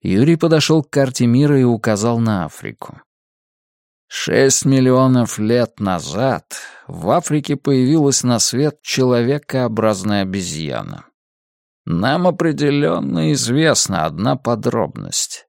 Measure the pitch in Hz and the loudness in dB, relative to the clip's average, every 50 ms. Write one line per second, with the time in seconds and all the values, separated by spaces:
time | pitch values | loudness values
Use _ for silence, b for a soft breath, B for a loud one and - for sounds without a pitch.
0 | _ 92 92 98 123 156 170 160 - 170 160 156 143 - 160 160 143 _ - 143 | _ 0 2 4 4 4 4 2 4 2 4 2 4 4 2 2 2 _ 0 0
1 | 139 131 127 - 123 120 117 127 147 147 147 135 127 123 120 107 - 117 107 98 | 0 0 0 0 2 2 4 4 4 4 4 4 4 4 2 2 0 0 0 0
2 | 104 117 117 117 117 113 107 95 85 73 - - - 52 53 _ - - - - | 0 0 0 0 0 0 0 -2 -4 -6 -8 -12 -14 -14 -14 _ -18 -18 -18 -20
3 | - _ _ _ _ _ _ _ _ _ _ _ _ _ _ _ _ _ _ _ | -20 _ _ _ _ _ _ _ _ _ _ _ _ _ _ _ _ _ _ _
4 | _ _ - - - - 160 139 135 135 123 - - 139 135 135 127 127 127 127 | _ _ -12 -8 -6 -2 2 2 2 4 2 2 2 2 2 4 4 4 4 4
5 | 131 131 127 123 120 110 - - 107 110 117 123 120 113 _ - 104 98 92 87 | 4 4 4 2 2 0 -4 -4 -2 0 0 0 0 -2 _ -6 -4 -2 -2 -4
6 | 76 71 73 98 123 135 120 85 - _ - - B B B B B - 90 85 | -4 -6 -6 -2 -2 -2 -2 -4 -6 _ -16 -16 B B B B B -16 -14 -8
7 | 85 92 123 175 160 - 151 151 131 - 147 135 _ - 139 131 127 127 151 165 | -2 0 0 0 0 0 -2 -2 -2 -2 -6 -4 _ 0 2 2 2 2 2 4
8 | 147 139 131 - - 123 123 110 - - - 120 143 151 143 _ _ - - - | 2 2 2 0 0 0 0 0 0 -2 0 0 -2 -2 -4 _ _ -6 -2 0
9 | 131 127 123 120 117 120 139 147 - _ - 131 127 120 110 107 107 110 107 95 | 2 2 2 2 2 0 -2 -4 -4 _ -4 -2 -2 -2 -2 0 0 0 0 0
10 | 92 104 104 101 98 95 92 98 92 - - 76 82 73 65 57 52 50 50 50 | -2 -2 -2 -2 -2 -2 -4 -6 -6 -6 -8 -8 -8 -6 -6 -8 -8 -10 -14 -18
11 | - _ _ _ _ _ _ _ _ _ _ _ _ _ _ _ _ - 82 85 | -18 _ _ _ _ _ _ _ _ _ _ _ _ _ _ _ _ -4 -2 -2
12 | 98 120 143 175 175 185 170 180 165 165 151 139 147 143 139 143 143 160 165 170 | 0 0 0 0 0 0 0 0 0 -2 0 0 0 0 2 2 0 0 0 -2
13 | - 139 - 165 160 156 151 131 120 113 120 139 160 160 127 - - - 101 85 | -2 -2 -2 0 0 0 0 0 -2 -2 0 2 2 2 2 2 0 -2 -2 -2
14 | 78 80 76 78 98 127 139 - _ 117 120 110 - 123 117 113 101 67 - - | -2 -2 -4 -2 -2 -2 -2 -2 _ -4 -4 -2 -2 -2 -2 -2 -4 -4 -6 -10
15 | 50 50 - - - - - - - | -12 -8 -6 -6 -6 -6 -10 -16 -18